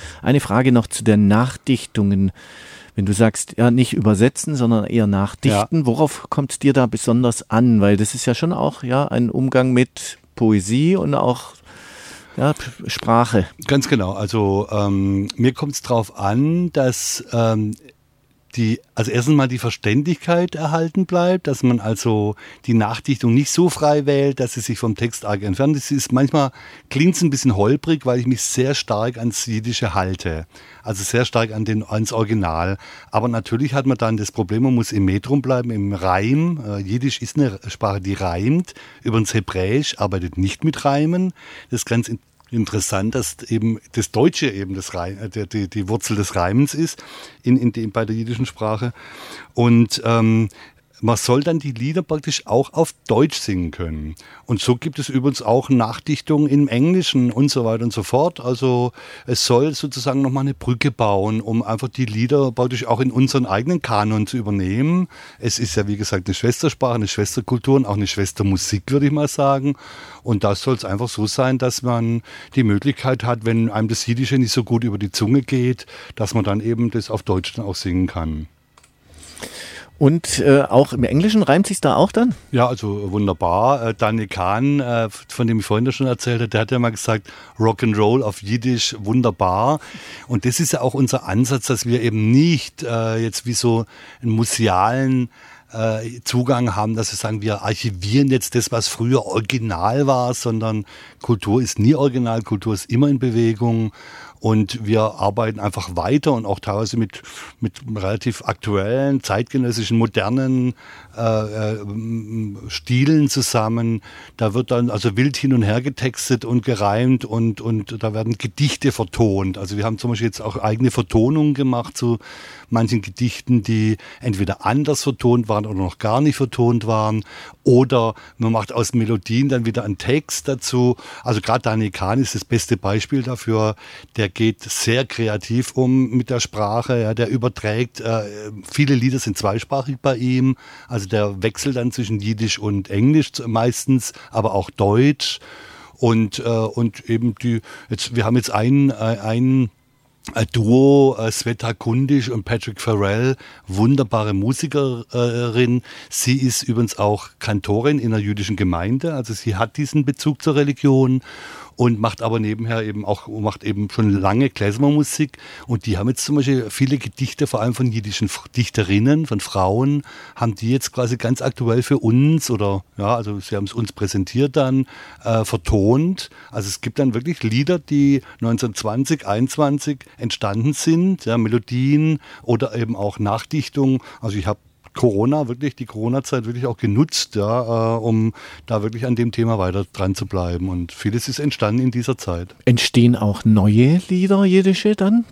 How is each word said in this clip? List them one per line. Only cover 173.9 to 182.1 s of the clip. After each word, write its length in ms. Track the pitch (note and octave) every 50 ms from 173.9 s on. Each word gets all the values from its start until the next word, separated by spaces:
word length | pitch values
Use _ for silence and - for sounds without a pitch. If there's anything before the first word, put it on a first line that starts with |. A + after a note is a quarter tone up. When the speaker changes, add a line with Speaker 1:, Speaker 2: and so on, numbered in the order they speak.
Speaker 2:
präsentiert 640 | - - G#2 F#2+ - G2+ F#2+ - - A#2+ C#3 C#3+ -
dann, 320 | D#3 C3+ C3 C3 C3+ C3 - - - - - - - -
äh, 200 | - A2+ A2+ G#2+
vertont. 880 | - - G#2 - - - G#2 F#2+ G#2+ A#2+ C#3 D#3+ F3+ F#3+ - - - - - - -
Also 160 | - A2 G2+ G2+
es 120 | F#2+ -
gibt 200 | - C3 - -
dann 120 | C#3 C3
wirklich 300 | A2 B2+ B2 E3 E3+ -
Lieder, 380 | - A2 A2 B2+ C#3+ D#3 F3+ E3+
die 400 | - - D3+ C#3+ C#3+ C#3 C#3 C3+ - - - -
neunzehnhundertzwanzig, 880 | A#2 A2+ A#2 A#2 B2+ A#2 G#2 - - G#2+ G#2+ B2 C3+ - E3 C#3+ -
einundzwanzig 800 | G2 G2+ A2 B2+ C3+ - - D3+ C#3 C#3+ C#3+ - D3+ D3 C3 - - _
entstanden 580 | - A#2+ A2 - - - G2+ G2+ A2+ A#2 D3 C#3+
sind, 500 | - - E3 D#3+ E3 F3+ F#3+ F#3+ - -
ja, 140 | A2+ A2+ A#2+
Melodien 800 | A2 A2 A2+ A#2+ G#2 - B2 B2 C3 C#3 D3 D3 D#3 D#3+